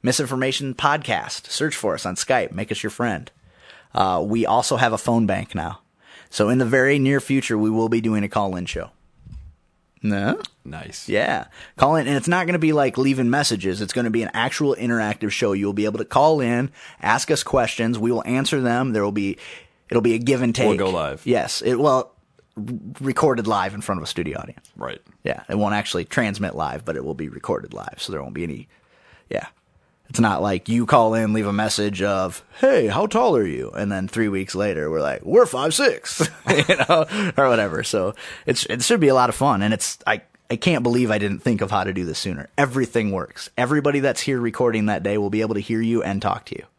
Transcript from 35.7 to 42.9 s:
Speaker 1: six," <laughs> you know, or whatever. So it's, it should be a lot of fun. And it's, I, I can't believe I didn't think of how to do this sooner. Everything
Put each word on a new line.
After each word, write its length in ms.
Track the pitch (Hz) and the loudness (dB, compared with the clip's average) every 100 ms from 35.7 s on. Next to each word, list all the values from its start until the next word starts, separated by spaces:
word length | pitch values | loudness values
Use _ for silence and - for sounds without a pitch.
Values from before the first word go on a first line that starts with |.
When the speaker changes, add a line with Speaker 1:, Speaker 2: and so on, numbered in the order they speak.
Speaker 1:
six," 460 | - - - - - - - | 2 0 0 -8 -4 -4 -4
<laughs> 100 | - | 0
you 280 | 147 143 185 131 | 2 2 2 4
know, 180 | 165 151 208 196 151 | 2 2 -2 -2 2
or 120 | 135 | 4
whatever. 340 | 117 101 80 | 4 0 -4
So 320 | 113 107 92 - - - - | -4 -2 -2 -6 -16 -10 -2
it's, 180 | 127 - | -2 -2
it 180 | 117 | -2
should 160 | - 233 | 2 4
be 80 | 147 | 6
a 80 | 131 | 6
lot 140 | 123 | 4
of 40 | |
fun. 280 | - 139 143 | 2 2 2
And 120 | 107 | 2
it's, 240 | 110 - - - | 0 -4 -6 -2
I, 160 | - - _ _ | -2 -2 _ _
I 60 | |
can't 300 | 120 - 160 | -2 2 2
believe 260 | 120 120 120 | 2 2 2
I 80 | 107 | 2
didn't 220 | 101 95 | 0 0
think 200 | - 107 | 0 0
of 120 | 101 | 0
how 100 | 104 | 0
to 100 | 95 | 0
do 120 | 92 | -4
this 160 | 87 76 | -4 -4
sooner. 280 | 98 78 69 - | -6 -8 -8 0
Everything 540 | 139 131 123 | 0 0 -2